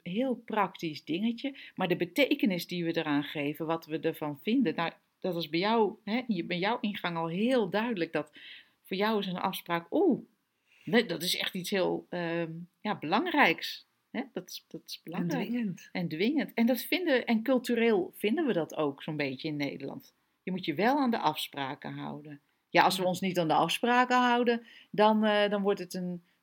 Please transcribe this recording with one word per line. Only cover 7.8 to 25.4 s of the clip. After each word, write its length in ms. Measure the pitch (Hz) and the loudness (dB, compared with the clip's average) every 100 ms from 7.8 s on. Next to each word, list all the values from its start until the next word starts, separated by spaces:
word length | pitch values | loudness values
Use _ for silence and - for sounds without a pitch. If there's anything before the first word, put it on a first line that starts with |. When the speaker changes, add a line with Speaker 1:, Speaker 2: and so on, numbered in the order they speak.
| 233 180 160 | -2 -2 -2
Speaker 1:
dat 200 | 151 - - - - - _ | -2 -4 -12 -20 -20 -20 _
voor 140 | - 190 | -6 -2
jou 220 | 214 214 | 0 0
is 80 | 185 | -2
een 100 | 175 | -2
afspraak, 480 | 190 180 - 170 - | -4 -4 -4 -4 0
oeh, 280 | 302 370 208 - _ _ _ _ _ | 2 4 2 -2 _ _ _ _ _
nee, 220 | - 226 180 | 0 0 2
dat 160 | 156 | -2
is 140 | 180 - | -2 -2
echt 180 | - | -4
iets 160 | 185 170 | -6 -2
heel, 360 | 190 170 170 - | 0 0 -2 -4
ehm, 400 | 180 170 170 165 165 175 _ | -6 -2 -2 -4 -8 -14 _
ja, 140 | 208 170 | -6 -4
belangrijks. 880 | 151 208 349 302 196 - - - _ _ _ | 0 0 2 4 4 4 -4 -12 _ _ _
Hè? 120 | 214 277 | -8 -8
Dat 160 | 185 175 | -10 -12
is, 160 | - _ | -16 _
dat 120 | 160 - | -16 -14
is 80 | - | -16
Speaker 2:
En 40 | - | -10
Speaker 1:
belangrijk. 360 | 175 175 262 196 | -4 -2 -2 -2
Speaker 2:
dwingend. 400 | 240 214 - - | -2 -4 -6 -8
Speaker 1:
En 160 | 185 170 | -6 -4
dwingend. 460 | 156 220 302 190 | 0 0 0 -2
En 120 | - 233 | 0 2
dat 140 | 254 | 2
vinden, 440 | - 320 330 254 - | 0 -2 2 2 2
en 160 | 220 | 0
cultureel 680 | 226 254 254 233 233 202 - - | 2 2 2 2 4 4 0 -2
vinden 300 | 208 311 285 | 0 2 2
we 60 | |
dat 220 | 170 151 | 0 0
ook 280 | - 151 135 | 0 -2 -2
zo'n 140 | - 151 | -6 -2
beetje 320 | 139 131 160 | -2 -4 -6
in 80 | 147 | -4
Nederland. 580 | 143 - 135 143 - _ _ _ | -4 -6 -10 -12 -18 _ _ _
Je 80 | - | -8
moet 140 | 180 | -6
je 100 | 170 | -4
wel 240 | 147 226 285 | 0 2 2
aan 120 | 254 | 2
de 80 | 226 | 2
afspraken 720 | 151 151 - 139 135 147 147 | 0 -2 -6 -6 -6 -6 -10
houden. 480 | 143 147 143 151 143 _ _ _ | -10 -10 -10 -14 -18 _ _ _
Ja, 120 | 170 | 6
als 120 | 160 190 | 6 4
we 60 | |
Speaker 2:
Ja. 60 | 180 | 0
Speaker 1:
ons 120 | 180 | 0
niet 180 | 190 180 | 0 2
aan 100 | 160 | 4
de 60 | |
afspraken 640 | 151 165 - 233 247 247 247 | 4 2 2 2 4 4 4
houden, 460 | 247 240 240 233 - - - | 4 4 2 0 -4 -20 -6
dan, 340 | 170 214 214 | 4 6 6
eh, 260 | 214 208 | 4 4